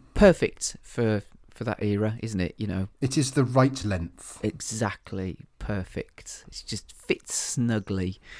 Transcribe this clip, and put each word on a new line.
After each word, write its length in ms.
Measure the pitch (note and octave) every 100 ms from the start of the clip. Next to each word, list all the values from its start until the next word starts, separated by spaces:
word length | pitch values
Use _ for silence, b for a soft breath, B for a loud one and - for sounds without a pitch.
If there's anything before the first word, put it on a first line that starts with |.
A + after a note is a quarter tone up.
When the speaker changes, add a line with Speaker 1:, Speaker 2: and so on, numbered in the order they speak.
| -
Speaker 1:
perfect 640 | - G3 D#3+ - - - -
for, 420 | - - A2+ G#2 - - -
for 140 | -
that 180 | A#2 -
era, 340 | G#2 G2+ G#2+ A2+
isn't 180 | A2+ G2+
it? 140 | F2+ -
You 120 | G#2
know. 200 | F#2+ F#2+ -
Speaker 2:
It 160 | C3+ D#3
is 140 | C3
the 120 | D3
right 400 | A#2+ B2+ C3+ C3+
length. 540 | G#2 F#2 E2+ - - -
Speaker 1:
Exactly 960 | G#2+ - - A2 G#2+ - - G2 F#2 - - -
perfect. 880 | - G2+ F#2 - - - - - -
It 160 | - -
just 300 | G#2+ - -
fits 380 | - - -
snugly 840 | - - - A#2 A2 F#2+ F#2+ F#2 - B